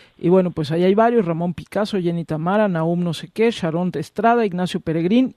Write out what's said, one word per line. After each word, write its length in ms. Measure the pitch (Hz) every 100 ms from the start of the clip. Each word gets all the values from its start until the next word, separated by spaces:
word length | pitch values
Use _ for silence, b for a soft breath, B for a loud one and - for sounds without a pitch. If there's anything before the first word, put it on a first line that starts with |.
| b _
y 100 | 170
bueno, 240 | 185 180
pues 180 | 160 143
ahí 140 | 165
hay 100 | 185
varios, 300 | 196 226 240 170
Ramón 260 | 165 175
Picasso, 460 | - - 190 214 202
Jenny 260 | 170 170
Tamara, 440 | 156 156 170 208 208
Nahum 340 | 165 165 175
no 100 | 175
sé 160 | 151 -
qué, 180 | - 226
Sharon 400 | - 170 165 180
Estrada, 520 | 156 160 - 226 240 214
Ignacio 320 | 180 180 190
Peregrín, 560 | - 165 175 240 262